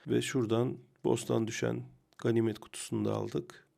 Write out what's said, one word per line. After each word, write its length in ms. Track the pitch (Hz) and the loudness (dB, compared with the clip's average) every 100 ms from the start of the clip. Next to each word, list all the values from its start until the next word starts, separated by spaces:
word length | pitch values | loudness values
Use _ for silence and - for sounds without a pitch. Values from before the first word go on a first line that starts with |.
| - | -2
Ve 140 | 120 | 0
şuradan 560 | 120 135 110 113 127 - - _ | 2 0 2 2 2 -2 -12 _
boss'tan 440 | - 117 - 117 113 | 2 2 2 0 0
düşen 360 | 117 117 117 123 - _ - | -2 -2 -4 -8 -16 _ -4
ganimet 420 | 120 117 113 104 | 0 2 2 -2
kutusunu 460 | - - - 113 107 | -10 -14 -6 -2 -2
da 80 | |
aldık. 540 | 107 104 139 - - - | -2 -2 -4 -6 -12 -20